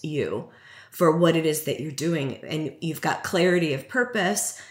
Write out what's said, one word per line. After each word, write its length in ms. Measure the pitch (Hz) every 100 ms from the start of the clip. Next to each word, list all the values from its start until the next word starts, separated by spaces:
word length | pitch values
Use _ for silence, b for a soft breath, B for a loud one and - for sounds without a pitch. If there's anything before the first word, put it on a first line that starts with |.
you 460 | 156 151 90 101 175 B B B B
for 260 | - 170 160
what 180 | 170
it 120 | 165 160
is 180 | 151
that 160 | - 127
you're 100 | 156
doing. 460 | 135 156 165 135 113
And 320 | 65 156 156 -
you've 200 | 160 151
got 240 | 160 -
clarity 480 | - 185 180 180 165
of 160 | 135 -
purpose 720 | 262 247 220 185 202 - - B